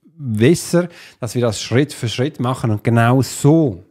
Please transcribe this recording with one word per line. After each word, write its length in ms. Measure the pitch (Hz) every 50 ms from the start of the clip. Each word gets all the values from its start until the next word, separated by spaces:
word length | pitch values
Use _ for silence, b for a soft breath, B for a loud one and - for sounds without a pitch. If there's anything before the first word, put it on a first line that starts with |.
| _ - _
Besser, 720 | 165 143 123 107 104 113 139 175 165 - - - 170 175 170 B B B B B B
dass 160 | 127 110 -
wir 60 | 127 120
das 180 | 117 104 -
Schritt 320 | - - 110 127 151 151 -
für 160 | - 131 113
Schritt 300 | - - 123 156 151 -
machen 320 | 127 123 123 - - 117
und 120 | 107 104 -
genau 380 | 123 117 117 117 120 127 135
so 640 | 123 - - - - 143 156 165 156 127 92 90 - _